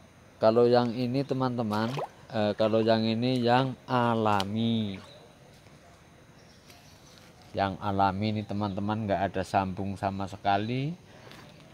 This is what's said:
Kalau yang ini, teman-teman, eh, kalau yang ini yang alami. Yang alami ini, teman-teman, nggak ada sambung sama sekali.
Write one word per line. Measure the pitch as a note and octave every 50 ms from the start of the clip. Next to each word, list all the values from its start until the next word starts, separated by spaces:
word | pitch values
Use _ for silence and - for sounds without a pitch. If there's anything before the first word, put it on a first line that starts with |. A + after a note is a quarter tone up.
| - - - - - - - -
Kalau | - A2 A2 A#2+ A#2+ A#2+
yang | A#2+ A#2+ B2 A#2+ G#2+
ini, | B2 B2+ A#2+ B2 C#3 C#3
teman-teman, | C3+ C#3+ C3 C3 B2+ B2 A#2+ A#2 G#2+ G#2 G#2+ A2 A#2 C3 C#3+ - - - - - -
eh, | - A2+ G#2 G#2 G2+
kalau | - A2 A2 G#2+ A2+ A2
yang | A2 A2+ A2
ini | A2 A2+ A2+ A2+ A#2+ B2+ C3 B2+
yang | A#2+ A#2 A#2+ B2+ C3+ C3 B2 - - -
alami. | B2+ B2 A#2+ A#2 A#2 A2+ A2 G#2+ G#2 G2+ G2 G2+ G#2 A2 A2+ A#2 A#2 A2+ A2 G2+ G2 F#2+ - - - - - - - - - - - - - - - - - - - - - - - - - - - - - - - - - - - - - - - - - - - - - - - - - - -
Yang | F#2+ G2 G2 F#2+ -
alami | - G#2 G2 G2 G2 G2 F#2 F#2+ G#2+ A2 G#2+ G#2+
ini, | G#2
teman-teman, | - G2+ G2+ G#2 G#2 F#2+ G2 G2+ G#2 G#2+ G#2+ A2+ G2+
nggak | G2 E2+ F#2+ F#2+ E2+
ada | F#2+ F#2 -
sambung | - G2+ F#2+ F#2+ F#2 F#2+ G2 G2 G2 F2+
sama | - G2 G2 G2 G2 F#2
sekali. | G2 - - G2+ G2 G2+ G#2 A2 B2 C3 C3+ D3+ F3 F3+ - - - - - - - - - - - - - -